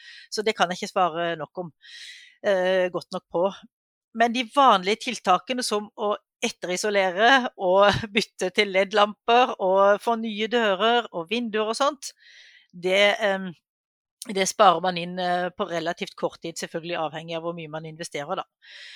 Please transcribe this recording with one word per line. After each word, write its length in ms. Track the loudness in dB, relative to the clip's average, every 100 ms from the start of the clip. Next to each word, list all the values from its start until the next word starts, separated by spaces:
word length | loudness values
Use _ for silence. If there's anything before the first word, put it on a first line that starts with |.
| -20 -20 -12
Så 140 | -6
det 120 | -4 0
kan 140 | -2
jeg 80 | -2
ikke 160 | -4
svare 440 | 0 0 0 -4 -6
nok 200 | -10 -10
om, 140 | -12 _ -20 -20 -20 -20 -20 _
eh, 460 | 0 0 2 2 0
godt 220 | -2 -8
nok 100 | -12 _
på. 200 | -2 -2 -2 -20 _ _ _ _
Men 200 | 0 0
de 100 | 0
vanlige 640 | -2 4 6 6 2 -2 -4
tiltakene 540 | -4 2 2 2 -6
som 260 | -2 -4 -6 -6
å 180 | -4 -4 _ -8
etterisolere 1040 | -6 -6 -6 -4 0 2 0 2 4 4 2 -4
og 320 | 2 6 6
<laughs> 240 | 4 -4
bytte 400 | -4 -4 -4 -4
til 200 | 0 0
led-lamper 800 | 0 0 2 0 0 2 4 2 0
og 420 | 0 4 4 2
få 180 | 0 -4
nye 260 | -4 -4 -2
dører 600 | 0 0 0 2 0 -2
og 160 | -8 -6
vinduer 400 | -6 -4 -4 -4
og 20 | 0
sånt, 380 | -2 -2 -14 -18 _ -20 -20 _ _
det, 420 | -8 -2 2 2 2
ehm, 320 | -2 -2 -6 -12 _ _ _ _ _ -20 -8
det 200 | -4 -2
sparer 320 | 4 6 6
man 160 | 0 -4
inn, 200 | -6 -6
eh, 300 | -4 -2 -4
på 200 | -6 -6
relativt 460 | -4 -6 -8 -10 -6
kort 260 | -6 -6
tid, 160 | -14 -10
selvfølgelig 400 | -10 -10 -8 -6
avhengig 380 | -6 -8 -10 -8
av 80 | -8
hvor 100 | -10
mye 140 | -10
man 160 | -12 -12
investerer 500 | -14 -12 -10 -8 -8
da. 80 | -10 _ -20 -20 -20